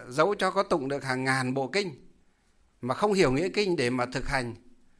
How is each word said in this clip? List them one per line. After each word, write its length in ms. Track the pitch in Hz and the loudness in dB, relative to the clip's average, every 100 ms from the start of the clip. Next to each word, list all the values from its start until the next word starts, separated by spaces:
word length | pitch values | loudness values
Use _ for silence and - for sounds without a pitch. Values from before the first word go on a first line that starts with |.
| 123 | -6
dẫu 260 | 127 180 202 | 2 2 2
cho 160 | 185 | 0
có 120 | 190 | 0
tụng 240 | 196 175 135 | 2 0 0
được 160 | 143 | -4
hàng 200 | 135 127 | -2 -2
ngàn 300 | 131 131 127 | 0 0 0
bộ 140 | 135 131 | -2 -2
kinh 440 | 190 190 127 - - _ _ _ _ _ _ | -2 -2 -6 -18 -20 _ _ _ _ _ _
mà 120 | 120 | -6
không 200 | 127 208 | 0 2
hiểu 180 | 190 151 | 4 4
nghĩa 180 | 131 185 | 2 0
kinh 260 | 208 202 170 | 0 0 2
để 140 | 120 | 0
mà 160 | 127 123 | 0 -2
thực 220 | 135 123 | -4 -2
hành 280 | 135 120 113 - - _ | -2 -2 -8 -16 -20 _